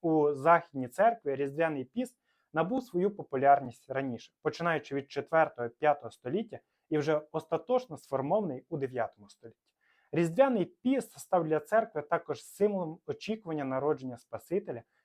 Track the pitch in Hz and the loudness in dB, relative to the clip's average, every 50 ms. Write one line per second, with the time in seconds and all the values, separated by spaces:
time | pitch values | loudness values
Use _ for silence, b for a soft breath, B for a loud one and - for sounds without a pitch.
0 | - 165 160 156 147 147 147 131 135 165 170 135 - - - 135 127 120 - - | 0 2 2 4 4 2 2 2 4 6 6 4 4 -2 -8 -6 -6 -4 0 2
1 | 202 233 233 233 - 143 135 131 143 139 139 151 165 160 151 139 127 - - 233 | 4 4 2 0 -4 -4 -4 -2 -4 -4 -2 0 -2 0 -2 -4 -8 -6 -6 -6
2 | 254 233 - _ _ _ _ _ _ _ - 156 165 180 254 262 262 - - 180 | -6 -6 -8 _ _ _ _ _ _ _ -2 -2 0 0 -2 -4 -4 -4 -2 0
3 | 180 202 202 - 147 - - 131 139 139 143 139 135 123 120 - _ - 131 135 | 0 0 -2 -6 -8 -4 -2 4 6 6 6 6 4 -2 -12 -14 _ -8 -6 -4
4 | 139 135 120 110 - - _ _ - 156 156 - 180 170 165 147 - - 139 139 | -4 -4 -6 -8 -12 -16 _ _ -6 -6 -4 -2 -2 -2 -2 -2 -4 -6 -6 -8
5 | 135 - - 143 143 - 165 160 156 151 - - 120 120 - - 151 151 143 147 | -6 -6 -6 -8 -4 2 2 2 2 2 0 -6 -8 -8 -4 0 2 2 2 2
6 | - 113 - - - 123 143 208 220 220 - 113 _ _ _ _ _ - 160 151 | -2 -16 -16 -12 -8 -6 -4 -4 -6 -6 -12 -18 _ _ _ _ _ -2 0 0
7 | 147 156 156 151 151 - - 160 - - 165 160 - - 254 247 254 - 151 127 | 2 2 0 -2 -2 -4 -8 -8 -4 -2 -4 -2 0 0 0 0 -2 -4 -14 -16
8 | - - 139 135 131 143 185 220 208 170 127 127 - - 170 143 135 127 127 123 | -10 -6 -4 -4 -2 0 0 0 0 -2 -6 -8 -10 -8 -6 -6 -6 -4 -4 -4
9 | 110 - - - 101 98 - _ - 113 - _ _ _ _ _ _ _ _ _ | -4 -4 -6 -14 -20 -20 -20 _ -20 -20 -20 _ _ _ _ _ _ _ _ _
10 | _ _ - 156 170 165 165 208 269 277 247 208 170 - - _ - 247 277 262 | _ _ 0 0 0 2 4 4 4 4 4 0 -2 -4 -6 _ -2 0 0 0
11 | - - - - - - 185 180 165 156 156 151 151 - 214 226 220 226 - 151 | -2 -6 -12 -20 -4 0 0 2 2 2 0 -2 0 0 0 0 0 0 -4 -8
12 | 143 - 170 170 - - 143 - - - - - 202 214 208 190 175 156 160 - | -4 -2 -4 -4 -2 -4 -10 -10 -12 -10 -2 0 0 2 2 0 -4 -6 -8 -10
13 | _ - 143 - - 202 220 220 - 170 156 151 139 131 131 131 139 151 151 131 | _ -10 -10 -8 -6 -6 -6 -6 -6 -6 -6 -4 -4 -2 -2 0 0 0 0 -2
14 | 131 131 123 120 _ _ - 107 - - 175 202 202 175 139 - - _ _ _ | -4 -10 -10 -12 _ _ -12 -12 -6 -4 -4 -4 -4 -6 -10 -10 -12 _ _ _